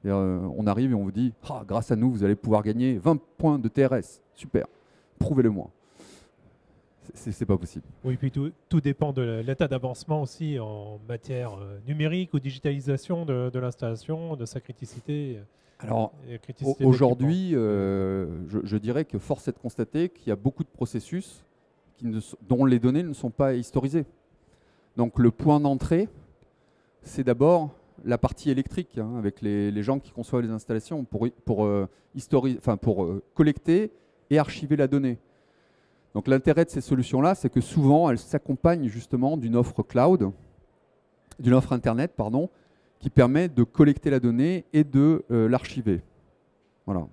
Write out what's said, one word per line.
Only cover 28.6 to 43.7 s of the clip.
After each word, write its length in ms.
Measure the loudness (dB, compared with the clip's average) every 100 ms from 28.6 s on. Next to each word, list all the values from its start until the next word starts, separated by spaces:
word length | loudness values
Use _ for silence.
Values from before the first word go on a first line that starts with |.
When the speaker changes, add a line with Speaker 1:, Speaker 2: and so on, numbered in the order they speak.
| -2 -6 -8 -8
Speaker 1:
hein, 160 | -8 -4
avec 260 | -6 -4
les, 280 | -4 -2 -2
les 140 | -2
gens 160 | -2 -4
qui 120 | -6
conçoivent 300 | -14 -4 -2
les 80 | -2
installations 540 | -6 -6 -6 -6 -10
pour 240 | -8 -4 -4
hi-, 60 | -4 -4
pour, 200 | 0 2
euh, 220 | 0 -2 _ _ -16
histori-, 420 | 0 0 0 -2
enfin, 200 | -2 0
pour, 260 | 0 0
euh, 180 | -2 -4 -8 2
collecter 560 | 2 2 0 0 0 _ _ _ _
et 80 | 0
archiver 360 | 0 -6 -2 0
la 120 | 2
donnée. 320 | 2 0 -4 _ _ _ _ _ _ _ _ _
Donc 160 | -6 2
l'intérêt 340 | 2 4 2
de 60 | 2
ces 100 | -2
solutions-là, 560 | -2 0 0 2 2 2
c'est 140 | 0
que 100 | 0
souvent, 500 | 0 4 6 6 4
elles 80 | 0
s'accompagnent 720 | -2 -6 -4 0 2 2 -2
justement 480 | -6 -4 0 0 0
d'une 220 | 0 0
offre 260 | 0 -2
cloud, 480 | -2 2 4 4 2 -4 -20 _ _ _ _ _ _ _ _ -2
d'une 140 | 4
offre 200 | 4 4
Internet, 400 | 0 0 0 -2 -2
pardon, 340 | -2 0 -2 _ _ _ _ _
qui 100 | 2
permet 400 | 6 6 4 2
de 140 | 2
collecter 460 | 0